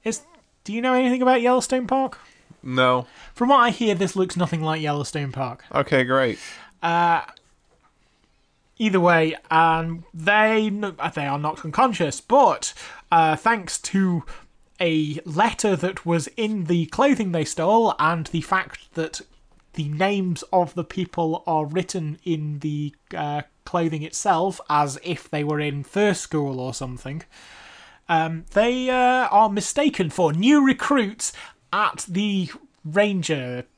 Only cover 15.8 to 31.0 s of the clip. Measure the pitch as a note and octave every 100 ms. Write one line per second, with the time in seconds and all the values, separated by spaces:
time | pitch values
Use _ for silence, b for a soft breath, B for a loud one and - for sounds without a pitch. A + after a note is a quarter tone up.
15.8 | F3+ F#3 E3+ E3+ C#3 - G#3+ G#3+ E3 F3
16.8 | D#3+ - C#4 C4 G3 E3+ D3+ - E3 A3+
17.8 | A3 - D#3 E3+ D3+ E3+ - F#3+ - -
18.8 | - - D#3+ - - _ _ _ _ -
19.8 | D3 D3+ F#3+ G3+ F#3 D#3+ - F3+ E3+ F3
20.8 | E3 - E3+ - D#3+ D#3+ - D#3 D3+ E3+
21.8 | F3+ F#3 D3+ D3+ F3+ D#3+ D3+ C#3+ D#3 D3
22.8 | D3 _ _ E3 D3 D3 D3 _ - F3
23.8 | E3 D#3 D#3 - G#3 E3+ F#3+ F3 - D3
24.8 | D3 C3+ F3 D#3+ - D3+ D3 D3+ D3 C#3+
25.8 | - G3+ G#3 F3 - D#3 C#3+ B2+ B2+ B2
26.8 | C3 B2+ C3+ D3+ - B B B B B
27.8 | B B - E3 D#3+ E3 E3+ G3+ A#3 B3+
28.8 | B3+ B3+ B3 B3+ B3 G3+ G#3+ G3+ - -
29.8 | D4 - E3+ - E3+ D#3 A3+ D4 C4+ C4
30.8 | - C#4